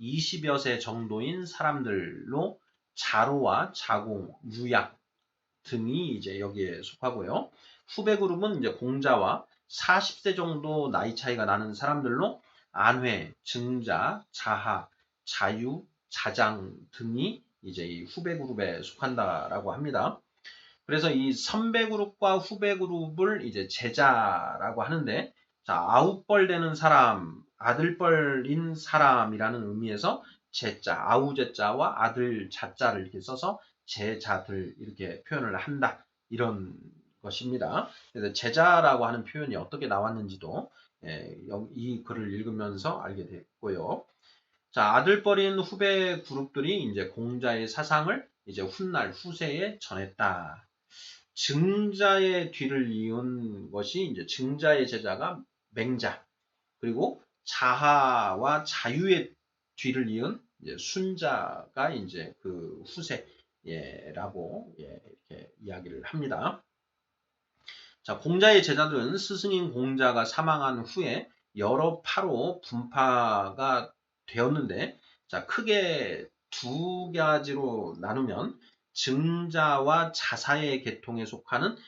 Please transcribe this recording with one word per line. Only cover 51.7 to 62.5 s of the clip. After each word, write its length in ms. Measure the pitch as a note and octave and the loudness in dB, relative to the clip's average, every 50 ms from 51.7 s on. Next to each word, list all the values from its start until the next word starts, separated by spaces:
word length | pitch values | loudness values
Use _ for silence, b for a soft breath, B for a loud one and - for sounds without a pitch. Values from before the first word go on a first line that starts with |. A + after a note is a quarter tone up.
| G3+ G#3 G#3+ G#3 G3 F#3+ G#3 G3 G3 G3 F#3+ F#3 F3+ F3+ E3 E3 - | 4 2 2 0 0 4 4 6 6 6 6 4 4 2 0 -2 -4
뒤를 380 | - C#3 C3+ C#3 C3+ B2 A#2 | -4 -2 -2 0 0 0 0
이은 800 | A2 A2 A2 A2+ A2+ A#2+ B2 B2+ B2+ B2 A#2 A2 G#2 G2 F#2+ D2+ | 0 -2 -2 -2 -2 -2 -2 -4 -4 -4 -6 -8 -8 -10 -12 -8
것이 360 | F#2+ G#2 G2+ - - F3+ F#3+ | -6 -6 -4 -4 -4 -4 -4
이제 200 | D#3 A2+ F2+ E2+ | -4 -4 -6 -6
증자의 600 | - - - B2+ C3+ D3 D3 E3 D#3 D3 C#3 B2+ | -8 -6 -4 -2 -2 -2 2 4 4 6 6 4
제자가 560 | A2+ A2+ A2 G#2+ G2 - - D#3 F3+ F3+ - - _ _ _ _ _ | 0 -2 -4 -2 -4 -4 -2 -4 -6 -6 -8 -12 _ _ _ _ _
맹자, 540 | G#2+ A2+ A2+ B2+ B2+ A#2 A#2+ F#2+ - - - _ _ _ _ _ _ _ _ _ _ - | -6 -4 -2 -2 -2 -2 -2 -4 -4 -6 -14 _ _ _ _ _ _ _ _ _ _ -6
그리고 420 | - A#2 A#2 B2+ F#3 C4+ - - _ _ _ _ - | -4 -2 0 0 0 0 -2 -4 _ _ _ _ -10
자하와 1200 | - - - C3 B2+ B2 C3 D3 D3 D3 C#3+ C3+ B2+ B2 A#2 G#2+ G2 F#2 G2 B2 C#3+ D3+ D3+ D3+ | -8 -2 2 2 4 4 4 6 6 6 6 6 6 4 4 2 2 0 0 0 2 0 0 0
자유의 720 | - - - - A#2+ B2+ D#3 F#3 G3 F3+ E3 D#3+ - - _ _ _ _ _ _ _ _ | -4 -6 -4 -4 -2 0 0 4 4 4 4 2 -4 -10 _ _ _ _ _ _ _ _
뒤를 320 | - - B2+ B2+ C3 B2 A2 | -8 -4 -2 0 0 0 0
이은 300 | G#2+ A2 B2+ F3 A#3 - _ _ _ _ | -2 -2 -2 -4 -4 -6 _ _ _ _
이제 160 | - D2+ - - | -14 -12 -12 -10
순자가 1120 | - - - F#3+ F#3+ F#3+ F#3 E3 E3 C#3+ B2+ G#2 F#2 E2+ E2+ E2+ - - - C3 C#3 D#3+ | -8 -6 -4 -4 -2 -4 -4 -2 -2 -2 0 -2 -2 -4 -8 -10 -14 -12 -6 -4 -2 -2
이제 440 | D3 A#2 G2 F2+ F2 F2 D#2+ F2 - _ - | -2 -4 -8 -10 -10 -10 -12 -12 -14 _ -12
그 420 | F#2+ | -10